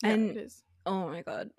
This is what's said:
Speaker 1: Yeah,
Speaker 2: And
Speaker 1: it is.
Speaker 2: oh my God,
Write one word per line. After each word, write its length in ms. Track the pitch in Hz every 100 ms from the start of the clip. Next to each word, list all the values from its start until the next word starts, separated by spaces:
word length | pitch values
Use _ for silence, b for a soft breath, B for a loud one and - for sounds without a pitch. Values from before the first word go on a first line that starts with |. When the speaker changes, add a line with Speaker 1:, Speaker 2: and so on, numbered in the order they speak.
Speaker 1:
Yeah, 80 | 214
Speaker 2:
And 200 | 214 220
Speaker 1:
it 60 | 220
is. 260 | - - _ _ -
Speaker 2:
oh 200 | 190 175
my 140 | 165
God, 280 | - - 95